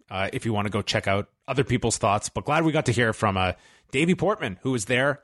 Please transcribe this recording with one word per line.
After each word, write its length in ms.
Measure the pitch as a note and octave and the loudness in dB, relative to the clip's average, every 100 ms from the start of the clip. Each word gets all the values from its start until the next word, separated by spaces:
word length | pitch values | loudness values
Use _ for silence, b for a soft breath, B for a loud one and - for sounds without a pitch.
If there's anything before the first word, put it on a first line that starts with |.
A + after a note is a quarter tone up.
| - | -10
uh, 200 | F#2+ G2 | -4 -4
if 140 | C3 A2+ | -4 -2
you 60 | |
wanna 160 | G#2+ G2+ | -2 -2
go 100 | G#2 | -2
check 280 | - A2 G2+ | -2 -2 2
out 200 | G2 G2 _ - | 0 -2 _ -6
other 180 | C3 | -2
people's 340 | - A#2+ A#2 - | 0 0 0 0
thoughts. 320 | A2 G#2 - | 2 2 0
But 140 | - | -6
glad 200 | - D#3 | -2 2
we 80 | D#3+ | 2
got 140 | D3+ C#3+ | 2 0
to 60 | |
hear 200 | A2+ A#2 | 2 2
from, 240 | A2 A2 F#2+ | 2 0 2
uh, 160 | F#2 - b b b | 0 -2 b b b
Davey 240 | C3 E3 | 0 2
Portman, 440 | F3+ F#3 G#3 C3 - | 2 0 -2 -4 -6
who 100 | C3+ | -4
was 120 | B2+ | -4
there 340 | G2 B2 C#3 C#3+ | 0 2 2 -2